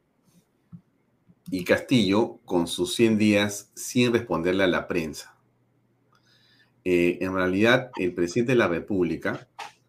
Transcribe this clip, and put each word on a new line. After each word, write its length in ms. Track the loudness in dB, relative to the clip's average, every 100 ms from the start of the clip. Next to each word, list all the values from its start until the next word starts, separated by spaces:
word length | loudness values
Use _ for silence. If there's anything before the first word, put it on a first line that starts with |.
| _ _ _ _ _ _ _ -20 _ _ _ _ _ _ -8
y 140 | -6
Castillo 760 | 0 0 2 2 4 2 0 -6
con 240 | -4 -2 -2
sus 280 | -4 -4 2
cien 220 | 2 4
días 540 | 4 2 0 -4 -14 -16
sin 360 | -4 0 2
responderle 540 | 2 -2 -2 0 2 2
a 20 |
la 200 | 0 -2
prensa. 500 | -4 -6 -10 -18 _ _ _ _ _ _ _ _ _ _ _ _ _ _ _
Eh, 360 | 0 2 2 0
en 120 | -4
realidad, 580 | -2 -2 2 2 2 0 -6
el 160 | -4
presidente 380 | -2 -2 -2 0
de 40 | 2
la 100 | 2
República 800 | -2 -4 -2 -2 -2 -6 -8 -12 -20 -20 _